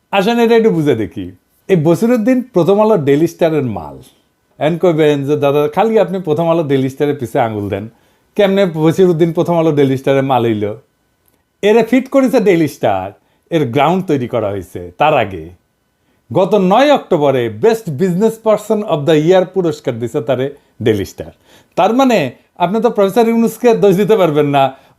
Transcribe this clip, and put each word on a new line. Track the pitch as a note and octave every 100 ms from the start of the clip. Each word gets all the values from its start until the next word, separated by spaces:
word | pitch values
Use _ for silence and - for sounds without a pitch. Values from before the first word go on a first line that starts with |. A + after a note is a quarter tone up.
| _
আসেন, | G3+ G3 A#3
এটা | A3+ A#3
একটু | A3
বুঝে | E3 D3 A2+
দেখি। | F#2+ G#2 F2+ F#2 _ _ -
এই | F#3
বসিরউদ্দিন | D3+ E3 A#3 B3 G#3 B3+
প্রথম | A#3+ F3+ E3 G3+
আলো | G#3+ G#3
ডেইলি | C#3 C#3+ E3
স্টারের | - E3 D#3
মাল। | B2+ F#2+ D2 - - _ _ _ _ -
এন | D3 E3+
কইবেন | F#3 D#3 D3+ C#3+ C#3
যে, | D3
"দাদা, | C#3 C#3+ D3
খালি | F#3 A3+ A3
আপনি | F3 F#3+
প্রথম | E3+ D3+ E3
আলো | E3+
ডেইলি | C#3+ C#3 C3
স্টারের | C3 D3 C#3
পিছে | A2+ C#3+
আঙুল | A#2 G#2+ G2+
দেন।" | G2 A2 - _ _ _ -
কেমনে | G3 G3 G3
বসিরউদ্দিন | D#3 D#3+ F#3+ F3+ D#3+ E3+
প্রথম | E3 E3 E3+
আলো | D#3+
ডেইলি | D3 C#3 C3+
স্টারের | C#3+ C3+
মাল | C3+ B2+
হইল? | A#2 G#2 G#2 A#2+ _ _ _ _ _ _ _ _
এরে | G3+ A3+
ফিট | A3+ B3+ -
করেছে | C#4 B3+ B3+
ডেইলি | G#3 E3+ D3
স্টার, | - A#2 F#2+ F#2+ - _ _ _
এর | E3 C3
গ্রাউন্ড | B2+ C#3+ F#3 F3+
তৈরি | C#3+ A#2+
করা | A#2+ G#2
হয়েছে। | G2+ F2 F#2+ F2 -
তার | D3+ C#3+
আগে | G#2 F#2 D#2+ F2+ _ _ _ _ _ _ _
গত | C3+ F3+ G3+
নয় | F#3 A3 C#4+
অক্টোবরে | C4+ - E3+ C#3+ C3 A#2 G#2+
Best | A3 A3 E3+ C3+
Business | F#3+ F3 A3 A3 A3
Person | G#3 - G#3+
of | G#3 D#3 C#3+
the | D#3 D#3
Year | F#3 F#3
পুরস্কার | F#3+ E3+ D3+ C#3+ A#2
দিছে | A#2+ D3
তারে | A#2 B2 C#3 - _ -
ডেইলি | A2+ G#2 F#2+
স্টার। | - D#2+ - _ _ _ -
তার | F#3+
মানে | B3 C4 G#3+ C3 - _ -
আপনি | F3 A3+
তো | A#3
প্রফেসর | A3+ G3 A#3+ A3+
ইউনূসকে | A#3 A3+ - A#3+
দোষ | G3+ G3+ F3+
দিতে | G3+ G#3+
পারবেন | E3+ D3+ D3
না, | C#3+ C3+ - _